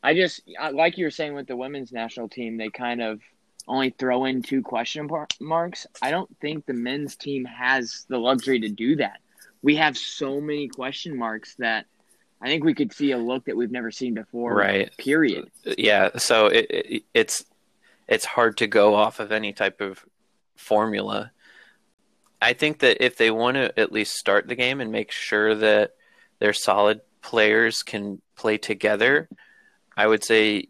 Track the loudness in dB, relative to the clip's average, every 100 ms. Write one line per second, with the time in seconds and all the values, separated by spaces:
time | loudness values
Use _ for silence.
0 | 2 2 2 -2 _ -8 -6 2 0 2
1 | -6 -4 -8 -8 -10 -8 -8 -10 -10 -8
2 | -8 -8 -12 -8 -10 -8 -10 -8 -6 -4
3 | -6 -6 _ _ _ _ -6 -2 -2 -2
4 | 0 0 0 -4 -2 -4 -2 -6 -6 -8
5 | -6 -8 -6 -10 -2 -2 -2 -8 -18 -6
6 | -4 -2 -4 _ -8 -8 -6 -6 -4 -6
7 | -8 -10 -8 -6 -8 -6 0 0 -2 -10
8 | -6 -2 2 0 2 0 0 -4 0 0
9 | 0 -6 _ _ -20 _ 2 4 2 0
10 | -10 -8 -6 -4 -4 -6 -6 -8 -10 -8
11 | -10 -6 -6 -6 -12 -6 -2 -2 -6 _
12 | _ _ _ _ -4 0 2 2 -2 0
13 | -2 0 -2 -4 -4 -4 -4 -4 -8 -6
14 | -6 -6 -8 -8 -2 0 2 0 -2 -6
15 | -2 2 2 0 -8 _ -8 -2 2 4
16 | 2 0 2 6 6 6 2 -2 -4 -8
17 | _ 0 2 -2 -8 _ _ _ _ _
18 | -2 -2 0 2 2 2 0 4 6 6
19 | 2 0 -4 -4 -4 -4 -4 -4 -10 -10
20 | _ _ _ _ _ _ 0 2 2 -2
21 | -4 -6 -8 _ _ -20 -20 _ _ _
22 | _ _ _ _ 0 2 0 4 4 4
23 | 2 4 2 4 0 0 0 0 0 0
24 | -4 -4 2 2 2 -2 -2 -2 -4 -4
25 | -6 -8 -2 0 2 4 4 4 2 _
26 | _ _ _ _ 0 0 2 4 4 2
27 | _ _ -4 2 4 4 2 0 -6 -6
28 | -6 -10 _ _ -2 -2 -2 -2 0 2
29 | 2 2 -2 -18 _ _ _ _ _ 0
30 | 2 2 4 4 4 0 -4